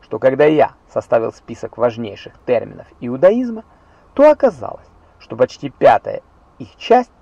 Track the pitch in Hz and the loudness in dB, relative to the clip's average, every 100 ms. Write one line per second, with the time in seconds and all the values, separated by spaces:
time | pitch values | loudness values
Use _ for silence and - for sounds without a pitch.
0 | _ 110 131 131 151 156 127 _ _ 110 | _ -2 0 2 2 4 0 _ _ -10
1 | - 120 113 - - 117 110 - 120 113 | -2 -2 -2 -10 -18 -14 -14 -4 -4 -4
2 | 113 95 - _ - 120 104 - - _ | -12 -12 -20 _ -4 -4 -4 -18 -20 _
3 | 123 131 175 233 247 220 - _ _ _ | -10 0 2 2 -4 -10 -16 _ _ _
4 | _ - 294 294 262 151 107 - _ _ | _ 2 4 4 0 -2 -14 -16 _ _
5 | _ _ _ 113 127 - 139 _ 139 113 | _ _ _ -2 -2 -2 -14 _ 4 4
6 | - 104 _ _ _ _ 107 _ - 240 | 0 -12 _ _ _ _ -20 _ 2 2
7 | 247 _ | 2 _